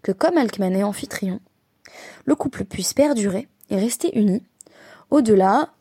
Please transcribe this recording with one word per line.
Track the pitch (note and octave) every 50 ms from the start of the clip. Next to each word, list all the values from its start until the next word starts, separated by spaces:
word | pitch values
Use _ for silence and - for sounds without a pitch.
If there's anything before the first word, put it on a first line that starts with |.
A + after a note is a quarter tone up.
| -
que, | -
comme | F#3+ - - E4 F4+
Alcman | D#4+ B3 G#3 - - F#3+ F#3 F#3
est | F#3+ G3+
amphitryon, | G#3 G3 - - - - - G#3 F#3 F3+ - _ _ _ _ _ _ _ _ _ - - - - - - - _
le | - D4+
couple | - - C#4 - - G3
puisse | - - - F3+ - -
perdurer | - C#4+ D4 C#4+ A3+ G3+ G3+ F3+ G3+ C4+ _ _ _ - _
et | G#3
rester | F#3+ G3+ A#3+ A#3 - - E4+ -
uni | A#3 G#3 G3+ F3+ A#3 - _ _ _ - _ _ - - - - - - _
au-delà | - D4+ B3 A3 G#3+ F#3+ F#3 F#3+ G3+ C#4 D#4 - _ _